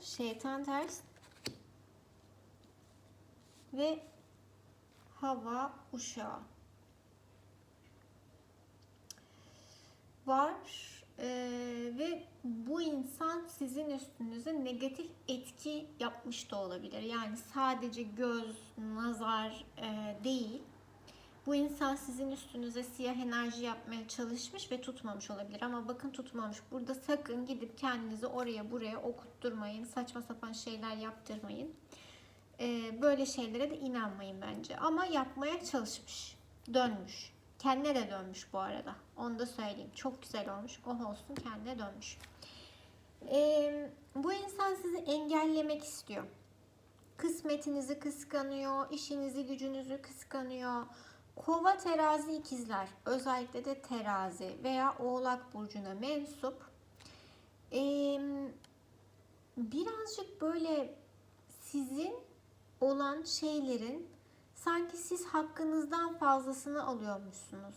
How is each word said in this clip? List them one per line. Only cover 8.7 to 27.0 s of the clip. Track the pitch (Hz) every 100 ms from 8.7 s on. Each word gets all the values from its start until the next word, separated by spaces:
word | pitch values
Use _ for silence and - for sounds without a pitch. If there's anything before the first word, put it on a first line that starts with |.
| - - - - - - - - - - - - - - - 262
var. | 269 302 381 - - - - - -
Ee, | 247 247 247 240 247 240 240 240
ve | 330 330 - -
bu | 240 226 233 330
insan | 320 285 254 - 320 339 339
sizin | - 269 269 302
üstünüze | 269 - - 226 233 311 311
negatif | 254 240 269 262 330 - -
etki | 254 - - 302 302 302 -
yapmış | 233 - 240 233 -
da | 202
olabilir. | 190 180 202 214
Yani | 220 233 214 233
sadece | - 269 269 254 240 233
göz, | 214 208 247 233 220 220 - -
nazar, | 220 220 240 220 226 220 220 233 - -
e, | 220 214 208 208
değil. | 254 262 214 247 - - - - - - - - 269
Bu |
insan | 285 294 285 277 277
sizin | - 247 269
üstünüze | 269 - 240 240 233
siyah | 247 - 247 254
enerji | 247 240 240 233
yapmaya | 240 226 226 226 220
çalışmış | - 233 240 - - -
ve | 254
tutmamış | 254 254 220 202 -
olabilir. | 202 202 208
Ama | 240 240 226
bakın | 247 277
tutmamış. | 262 254 233 214 208 -
Burada | 254 247
sakın | 262